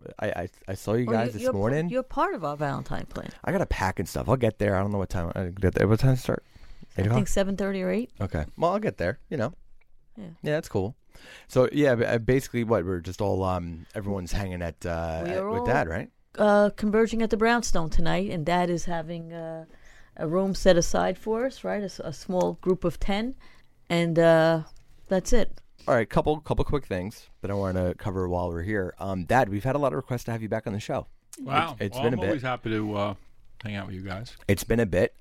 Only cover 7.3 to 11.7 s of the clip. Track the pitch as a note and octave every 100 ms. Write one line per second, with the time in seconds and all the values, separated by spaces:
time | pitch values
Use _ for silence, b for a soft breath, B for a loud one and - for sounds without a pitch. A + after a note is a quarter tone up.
7.3 | G#3 G3 G3 G3 G3 F#3 G3+ B3+ - G3
8.3 | - - - E3+ G3+ G#3+ - F2 B2+ -
9.3 | D3 A#2+ - - - _ - _ A3 F3
10.3 | E3 D3+ D#3 - G2+ G2 - _ B B
11.3 | B B B2+ B2+